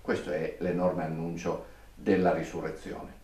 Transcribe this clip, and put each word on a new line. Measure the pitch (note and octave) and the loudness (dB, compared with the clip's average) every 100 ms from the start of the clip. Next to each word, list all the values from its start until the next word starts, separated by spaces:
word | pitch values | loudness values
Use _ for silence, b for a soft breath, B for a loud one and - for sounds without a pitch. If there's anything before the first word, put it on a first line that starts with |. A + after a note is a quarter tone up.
Questo | - - - | 0 0 0
è | D#2 - - | -2 -2 -2
l'enorme | F2+ F2 F2+ F2 | 0 2 2 2
annuncio | D#2+ D#2+ E2+ E2+ F2 D#2+ B B B | -2 -2 -4 -4 -2 -4 B B B
della | - - F#2 B2+ | -4 4 6 6
risurrezione. | - - - - - - - - - | 4 0 -4 -6 -6 -8 -10 -10 -16